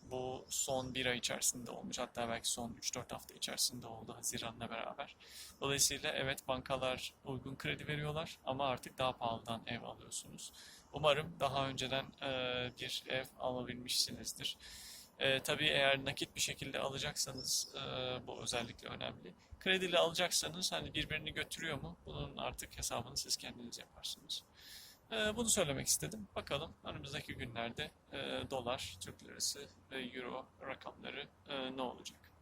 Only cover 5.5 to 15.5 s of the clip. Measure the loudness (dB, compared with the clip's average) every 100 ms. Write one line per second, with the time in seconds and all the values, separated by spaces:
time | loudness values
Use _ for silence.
5.5 | -2 2 6 6 4 0 2 0 0 0
6.5 | 0 2 2 2 0 -4 -8 -4 -4 -4
7.5 | -4 -2 -2 0 0 0 -2 -4 -4 -2
8.5 | 2 2 2 -2 2 2 4 0 0 -2
9.5 | -4 -2 -4 -4 -10 -8 -8 -8 -12 -12
10.5 | -12 -18 -18 -8 4 8 8 4 2 2
11.5 | 4 0 0 2 0 0 -6 -2 0 0
12.5 | 0 -2 -4 -4 -4 0 0 0 -2 -2
13.5 | 0 -2 -6 0 4 4 2 -6 -4 -4
14.5 | -6 -12 -14 -12 -14 -16 0 4 4 2